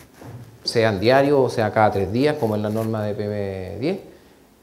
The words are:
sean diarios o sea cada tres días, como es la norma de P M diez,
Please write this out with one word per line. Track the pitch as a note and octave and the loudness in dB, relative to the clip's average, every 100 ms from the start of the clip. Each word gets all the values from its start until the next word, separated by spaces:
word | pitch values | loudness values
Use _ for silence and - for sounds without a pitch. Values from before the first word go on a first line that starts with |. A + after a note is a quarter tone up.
| - - - - - - | -20 -20 -18 -18 -20 -12
sean | - A#2 G#2+ G2 | -4 2 2 2
diarios | A2 C3 C#3+ C#3+ | 4 4 4 4
o | B2+ | 2
sea | - G#2+ | 0 0
cada | A2 G#2+ | 4 4
tres | G2+ F#2+ | 2 -2
días, | A2+ D3 D3+ | 0 0 0
como | A2 G#2+ | -2 -2
es | |
la | G#2+ | -2
norma | G#2+ A2+ A2 | -2 -2 -4
de | G#2 | -4
P | G#2 | -4
M | G#2 G#2 G2 F#2+ F#2 F#2+ | -4 -4 -4 -6 -10 -6
diez, | C#3+ G3+ - - - _ _ _ | -6 -6 -10 -20 -20 _ _ _